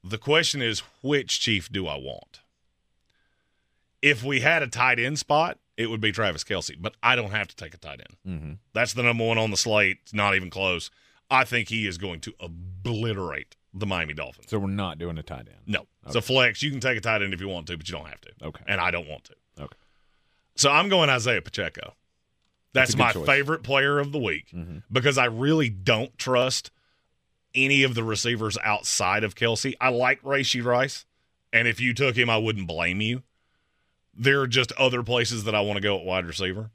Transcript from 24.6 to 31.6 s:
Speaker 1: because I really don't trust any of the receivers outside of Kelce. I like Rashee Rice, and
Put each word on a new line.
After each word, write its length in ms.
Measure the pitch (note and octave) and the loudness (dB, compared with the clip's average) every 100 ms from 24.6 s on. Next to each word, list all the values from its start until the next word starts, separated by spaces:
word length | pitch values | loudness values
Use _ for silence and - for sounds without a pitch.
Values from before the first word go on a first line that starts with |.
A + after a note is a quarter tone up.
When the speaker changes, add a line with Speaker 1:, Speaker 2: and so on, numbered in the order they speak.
| E2 F2 - | -12 -12 -2
Speaker 1:
because 280 | B2+ C3 C3+ | 2 2 4
I 80 | B2 | 2
really 420 | A2+ C#3 D#3+ C3 | 2 2 2 2
don't 480 | F#2+ F#2+ A2 B2+ _ | 0 0 0 0 _
trust 520 | - B2+ B2+ B2+ - _ _ _ _ _ _ _ _ | 0 2 2 0 -6 _ _ _ _ _ _ _ _
any 280 | B2+ C3+ C#3 | 0 4 4
of 100 | C3+ | 4
the 80 | A#2+ | 2
receivers 520 | A2+ G#2+ A#2+ A#2+ A2 G2+ | -2 -2 0 0 -2 -2
outside 580 | G#2+ G#2 - - F#2 G2+ | -2 -2 -2 0 2 2
of 100 | G#2+ - | -2 0
Kelce. 380 | A#2 A2+ C#3 - | 0 0 -4 0
I 100 | B2+ | 0
like 300 | A#2+ B2 C3+ | 2 2 0
Rashee 420 | C3+ C#3 B2+ B2+ | 0 -2 0 -2
Rice, 400 | A#2+ B2 C3+ - - _ _ _ _ | 0 2 0 -4 -16 _ _ _ _
and 140 | A#2 | 2